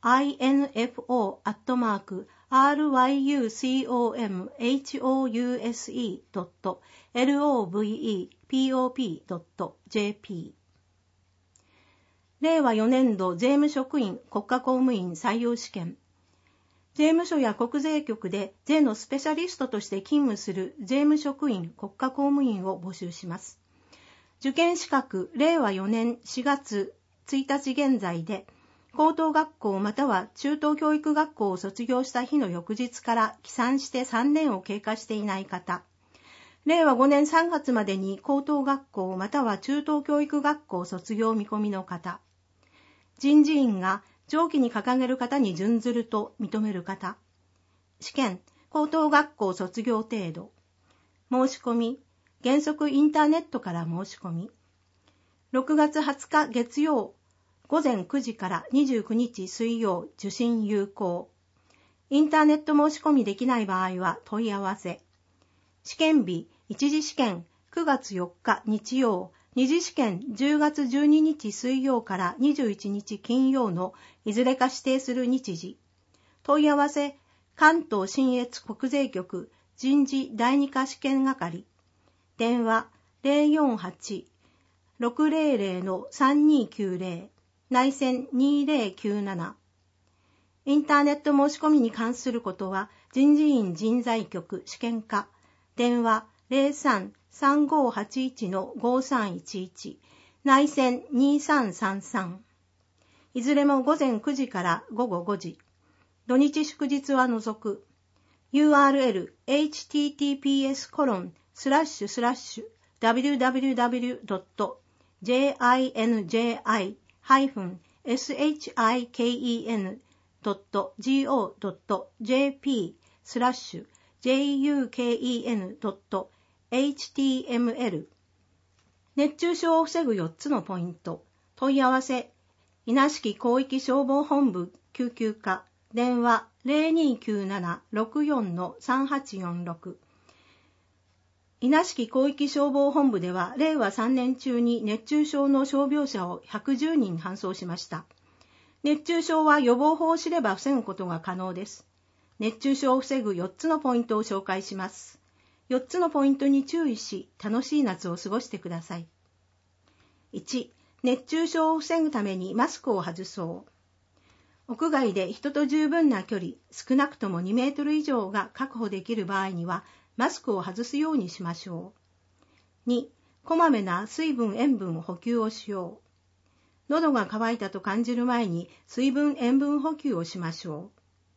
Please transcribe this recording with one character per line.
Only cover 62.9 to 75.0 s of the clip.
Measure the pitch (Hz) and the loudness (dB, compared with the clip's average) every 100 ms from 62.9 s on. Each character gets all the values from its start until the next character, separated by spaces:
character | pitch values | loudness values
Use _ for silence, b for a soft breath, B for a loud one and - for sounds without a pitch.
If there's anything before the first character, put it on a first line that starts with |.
し | 302 | 2
込 | 311 | 2
み | 285 | 4
で | 208 202 | 2 0
き | 254 | 0
な | 240 | 0
い | 202 | 0
場 | 185 | -2
合 | 185 | -2
は | 180 185 - | -2 -2 -4
問 | - 214 | -6 -4
い | 226 | -4
合 | 202 | -4
わ | 196 208 | -4 -6
せ。 | 180 165 _ _ _ _ _ _ _ _ | -8 -10 _ _ _ _ _ _ _ _
試 | - - | -12 0
験 | 320 311 185 | 4 4 4
日、 | 170 - b b | -2 -8 b b
一 | 214 285 | -2 0
次 | 302 | 0
試 | 302 | -2
験、 | - 240 175 170 _ _ | -2 -2 -2 -8 _ _
九 | - | -2
月 | 320 269 - | 0 0 -2
四 | 185 175 - | -6 -6 -4
日 | - 208 214 | -2 -2 0
日 | 214 - 254 | -4 -2 0
曜、 | 247 185 185 b b 247 | 0 0 -4 b b 0
二 | 262 | 2
次 | 330 | 2
試 | 349 | 0
験、 | - 233 180 269 | 0 0 -2 -6
十 | 208 277 302 | -2 2 2
月 | 302 294 269 | 2 0 0
十 | 269 294 | 2 6
二 | 302 | 6
日 | 311 302 214 | 4 0 -6
水 | - 247 262 | -6 -2 0
曜 | 269 240 | 2 0
か | 226 190 | 0 -2
ら | 180 - | -2 0
二 | 277 | 0
十 | 294 240 | 2 0
一 | 202 208 | -2 -6
日 | 202 - 202 | -6 -8 -10
金 | - 247 262 | -2 2 4
曜 | 262 220 | 2 0
の | 175 185 - b b | -2 -4 -8 b b
い | 214 | -4
ず | 214 | 0
れ | 254 262 | 2 2
か | |
指 | 262 262 | 0 0
定 | 269 | -2
す | 262 | 0